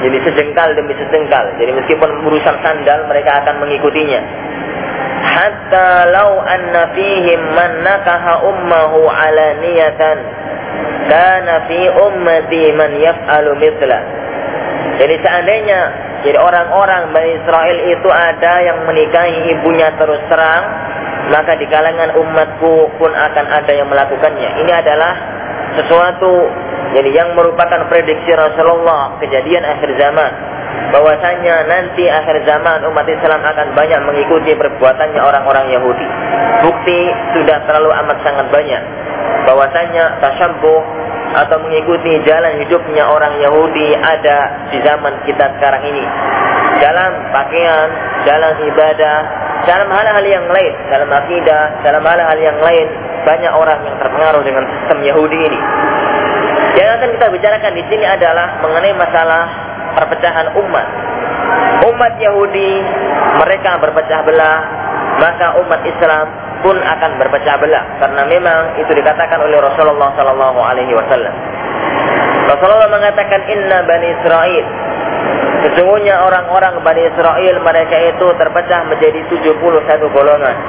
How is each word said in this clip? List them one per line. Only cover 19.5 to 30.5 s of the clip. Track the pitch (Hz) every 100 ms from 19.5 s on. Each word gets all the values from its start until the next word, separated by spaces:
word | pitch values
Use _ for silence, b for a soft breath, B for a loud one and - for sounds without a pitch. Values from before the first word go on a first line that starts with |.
| 156
ibunya | 160 165 156 151
terus | 156 147 151
terang, | 160 160 165 - - - - - - -
maka | 151 156 160
di | -
kalangan | 156 160 165 165
umatku | 156 160 156 156 - 165 160 156
pun | - 160
akan | 156 147 147 139
ada | 151 147
yang | 143 135
melakukannya. | 139 139 135 156 139 117 -
Ini | 165
adalah | 170 160 151 165 180 - - - - - -
sesuatu | - 170 175 180 185 180 170 - - - -
jadi | 135 135
yang | 147 170
merupakan | 170 170 170 170 175 151
prediksi | 170 160 156 - 160
Rasulullah, | 156 156 165 170 170 156 135 -
kejadian | 143 135 135 170 151
akhir | 147 147 131
zaman, | 143 151 143 - -